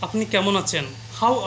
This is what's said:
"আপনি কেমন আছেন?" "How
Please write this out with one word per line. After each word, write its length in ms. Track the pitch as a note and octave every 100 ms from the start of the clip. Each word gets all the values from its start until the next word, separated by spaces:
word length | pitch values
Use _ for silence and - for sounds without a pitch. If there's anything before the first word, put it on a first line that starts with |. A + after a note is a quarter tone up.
"আপনি 240 | F3+ G#3+
কেমন 320 | A3 G3+ G3 G3
আছেন?" 280 | - E3 C3 - - -
"How 140 | A3+ B3+